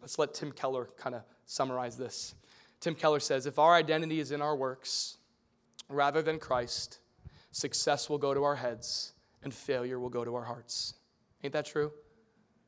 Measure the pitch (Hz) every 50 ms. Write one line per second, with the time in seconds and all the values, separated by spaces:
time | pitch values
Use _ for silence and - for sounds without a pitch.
0 | - - - - 151 143 - - 156 147 131 - - 131 131 127 120 - - -
1 | - 131 123 113 - _ _ _ _ - - - 135 131 127 127 127 120 117 123
2 | 123 113 - - - - - - _ - - - - - _ - - 170 156 -
3 | - 156 151 143 - - 143 135 127 143 135 147 151 165 175 170 160 156 156 160
4 | 160 160 160 156 147 131 147 143 147 151 151 135 131 127 131 131 - - - -
5 | - - - - _ _ _ _ _ _ _ _ _ _ - - - - 139 143
6 | 143 143 139 160 151 160 160 160 - - 131 123 123 123 - - - - - -
7 | _ _ _ _ - - - - - _ - - - 131 - - - 151 143 139
8 | - - 151 143 143 139 135 139 143 143 143 123 127 123 117 117 - - - -
9 | - - - _ _ _ _ _ - - 120 - - - 131 123 123 127 127 123
10 | 123 123 120 120 117 117 120 123 120 120 117 120 117 - - - - - - _
11 | _ _ _ _ _ _ _ - - 139 139 151 143 - - 156 147 151 151 -
12 | - _ _ _ _ _ _ _ _ _ _ _ _